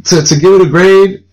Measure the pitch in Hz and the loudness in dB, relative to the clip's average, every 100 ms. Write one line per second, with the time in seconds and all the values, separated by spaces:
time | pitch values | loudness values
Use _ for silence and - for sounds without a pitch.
0 | - 170 147 151 175 190 170 160 190 190 | -4 -4 -2 -2 0 2 0 0 2 2
1 | 196 196 _ | 0 -4 _